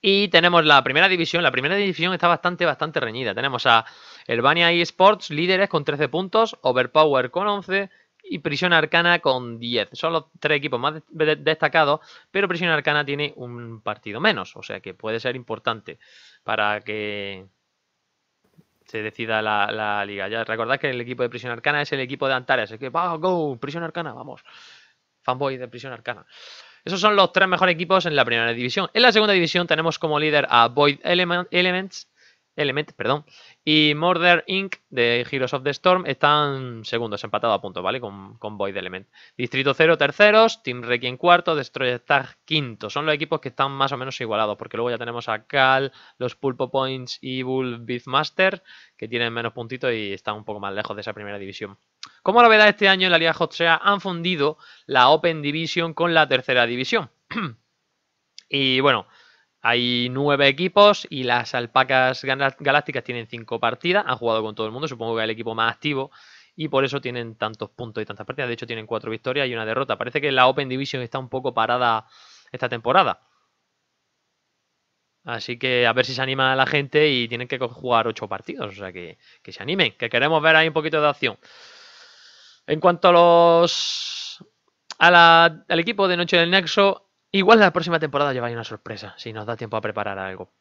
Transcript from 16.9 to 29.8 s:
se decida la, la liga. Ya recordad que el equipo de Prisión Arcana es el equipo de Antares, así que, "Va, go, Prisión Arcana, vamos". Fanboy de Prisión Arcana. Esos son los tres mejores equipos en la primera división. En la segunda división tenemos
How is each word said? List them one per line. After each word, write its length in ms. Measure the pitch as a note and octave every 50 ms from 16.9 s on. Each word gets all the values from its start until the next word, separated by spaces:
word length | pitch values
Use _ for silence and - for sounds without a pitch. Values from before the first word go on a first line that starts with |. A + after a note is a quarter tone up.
| G#2+ G#2+ G#2+ G#2 G#2 G#2 G2+ G2 G2 F#2+ F#2+ F#2+ _ _ _ _ _ _ _ _ _ _ _ _ _ _ _ _ _ _ _ _ _ _ _ _ _ _ _
se 160 | _ - A2+
decida 400 | G#2+ A2 _ - A#2 A2 A2+ A2
la, 300 | A2 G#2+ G#2+ G#2 G2+ G#2+
la 340 | A2 A2 G#2+ G#2 G#2 G#2 G2+
liga. 220 | G2+ G2+ G2 F#2+
Ya 160 | G2 A2 A2+ A2+
recordad 360 | - A2+ A2+ A#2 A#2 C3 C3+
que 100 | - C#3+
el 100 | B2+ A#2+
equipo 220 | A#2 A#2+ B2+ A#2+ B2+
de 60 | A#2
Prisión 220 | A#2+ A#2+ A2+ B2
Arcana 300 | A#2 A#2 - C#3+ D3 D3
es 100 | C#3+ -
el 80 | D3+ C3+
equipo 280 | C3 B2 C3+ C3+ C#3+
de 60 | C3+ C3+
Antares, 360 | B2+ B2 - C3+ B2 G#2+ G2+
así 80 | A2 A2+
que, 100 | C3+ -
"Va, 260 | B2 E3 F3+ F3+ E3+
go, 400 | D#3 D#3+ F#3 F#3 E3+ D#3 D3 C3 A2+
Prisión 240 | - C#3 D3 E3+ E3+
Arcana, 300 | D#3+ - E3+ E3 C#3+ A2+
vamos". 300 | A#2+ - - B2 - _ - - - - - - - _ _ _ _ _ _ _ _
Fanboy 360 | _ - B2+ C3 C#3+ C3+ C3+
de 100 | B2+ B2+
Prisión 260 | A#2+ A#2 B2 A#2 C3+ B2
Arcana. 320 | A2+ A2+ A#2+ A#2+ F2+ - _ - - - - - - - - _ _ _
Esos 160 | - F#3 F#3
son 160 | F#3 G#3+ G#3
los 160 | G3 F#3+ -
tres 160 | - F#3+ F#3+
mejores 260 | F#3 F#3 D#3+ F#3 F3+ F3
equipos 320 | D#3+ F3+ E3 F#3+ F#3 E3+
en 100 | F3 D3+
la 100 | C#3+ B2
primera 260 | A#2+ A#2+ A#2 A#2 A#2 A#2
división. 360 | A#2+ B2 B2 - G3 F#3 - _
En 80 | A3 A#3+
la 80 | B3+
segunda 220 | F#3+ A3 G#3+ G#3 G3+
división 320 | F#3 E3+ D#3 - F3 F3
tenemos 320 | E3+ D#3+ D#3